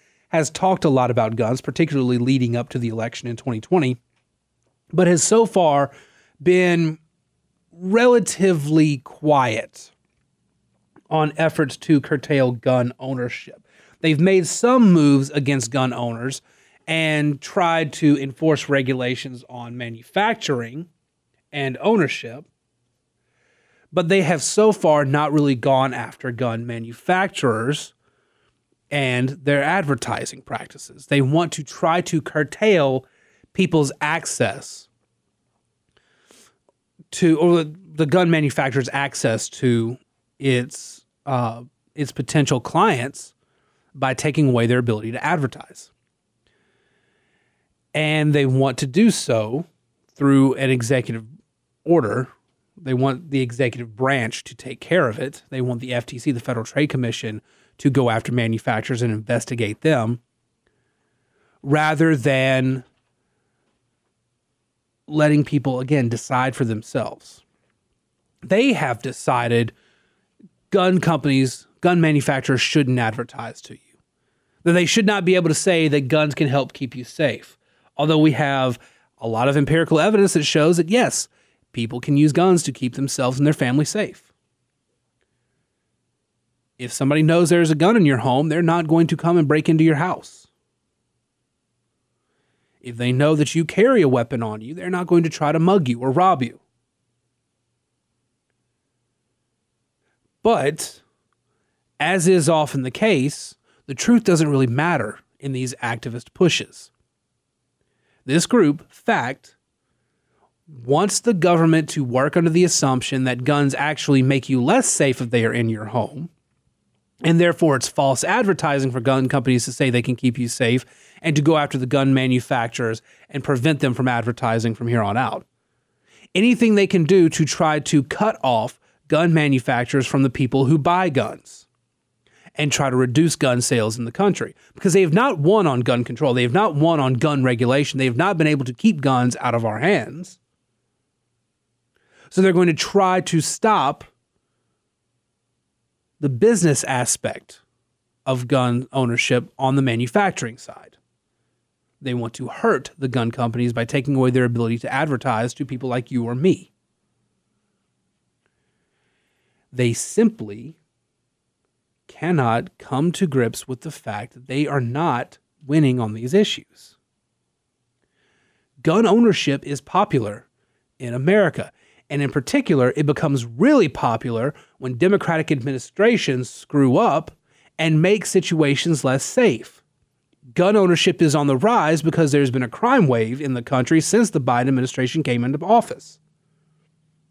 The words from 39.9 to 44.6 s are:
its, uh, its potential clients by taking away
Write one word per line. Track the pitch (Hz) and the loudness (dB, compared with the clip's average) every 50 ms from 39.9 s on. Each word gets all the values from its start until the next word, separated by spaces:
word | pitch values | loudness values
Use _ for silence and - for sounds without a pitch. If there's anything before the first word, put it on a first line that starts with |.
| 123 - _ _ _ _ _ _ _ _ | -6 -10 _ _ _ _ _ _ _ _
its, | 135 135 127 123 123 - - - - - - - _ _ _ _ _ | -4 -2 -2 -2 -2 -6 -12 -18 -18 -20 -20 -20 _ _ _ _ _
uh, | 143 131 123 123 127 - - 123 - _ _ _ _ _ | -6 -4 -4 -4 -4 -8 -10 -16 -20 _ _ _ _ _
its | 151 143 - - | -10 -10 -8 -8
potential | - 131 - - 156 139 - 147 123 | -10 -10 -2 0 0 0 0 -2 -4
clients | - - - 165 196 226 170 120 120 143 - - - - _ _ _ _ _ _ _ _ _ _ _ _ _ | -4 -4 -2 0 0 0 0 -2 -6 -8 -10 -14 -20 -20 _ _ _ _ _ _ _ _ _ _ _ _ _
by | 135 135 131 127 | -6 -4 -4 -4
taking | - - 156 139 156 151 135 | -2 -4 -2 0 2 2 2
away | 123 117 | 2 2